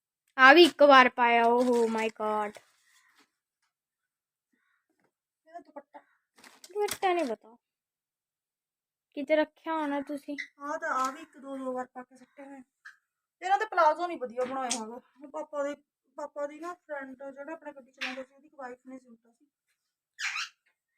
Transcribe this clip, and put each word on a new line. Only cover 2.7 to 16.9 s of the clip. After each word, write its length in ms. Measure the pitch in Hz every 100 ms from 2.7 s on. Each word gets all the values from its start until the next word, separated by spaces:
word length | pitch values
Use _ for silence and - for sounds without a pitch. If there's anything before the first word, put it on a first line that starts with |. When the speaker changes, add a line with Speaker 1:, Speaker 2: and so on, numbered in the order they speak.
| _ _ _ _ _ _ _ _ _ _ _ _ _ _ _ _ _ _ _ _ _ _ _ _ _ _ _ 320
Speaker 2:
ਇਹਦਾ 120 | 339
ਦੁਪੱਟਾ। 400 | - 285 - 294 - _ _ _ - - -
Speaker 1:
ਦੁਪੱਟਾ 440 | 403 415 - 381
ਨਹੀਂ 120 | 349 277
ਪਤਾ। 300 | 214 220 240 _ _ _ _ _ _ _ _ _ _ _ _ _ _ _ 294
ਕਿਤੇ 180 | 277 311
ਰੱਖਿਆ 380 | 302 _ 330
ਹੋਣਾ 280 | 320 294 285
ਤੁਸੀਂ। 360 | 277 285 - 285 - _
Speaker 2:
ਆਹ 180 | 285 320
ਤਾਂ 120 | 320
ਆ 220 | 262 262
ਵੀ 100 | 294
ਇੱਕ 160 | 330 294
ਦੋ, 200 | 269 269
ਦੋ 160 | 262
ਵਾਰ 140 | 254 247
ਪਾ 100 | 254
ਕੇ 140 | 247 254
ਸੁੱਟੇ 280 | 254 - 277
ਹੋਏ। 160 | 277 - _ - - _ _ _ _
ਇਹਨਾਂ 160 | 359 403
ਦੇ 80 | 427
ਪਲਾਜ਼ੋ 420 | 370 311 320 349
ਨਹੀਂ 100 | 302
ਵਧੀਆ 280 | 247 233 254
ਬਣਾਏ 240 | 269 254
ਹੈਗੇ। 180 | 220 220
ਉਹ 360 | 240 - 262 285
ਪਾਪਾ 360 | 302 294 294
ਦੇ, 120 | 285 285 _ _ _ -
ਪਾਪਾ 280 | 294 294 285
ਦੀ 120 | 302
ਨਾ 140 | 339
ਫਰੈਂਡ 500 | 349 -